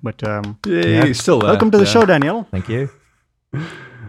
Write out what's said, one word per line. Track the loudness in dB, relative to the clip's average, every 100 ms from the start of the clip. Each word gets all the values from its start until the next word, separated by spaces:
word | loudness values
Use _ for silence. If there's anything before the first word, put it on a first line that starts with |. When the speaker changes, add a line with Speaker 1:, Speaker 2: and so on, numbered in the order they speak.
Speaker 1:
but, | -12 -8 -6
um, | -6 -8 -10 -4
Speaker 2:
Yay, | -2 2 2
Speaker 3:
Yeah. | 2
Speaker 2:
he's | 0
still | 0 2
there. | 2
Speaker 1:
welcome | 2 4
to | 4
the | 4
Speaker 2:
Yeah. |
Speaker 1:
show, | 4 4
Daniel. | 2 0 -4 -6
Speaker 3:
Thank | -8 -4
you. | -6 -6 -10 _ _ _ _ _ -10 -10 -14 -20 -20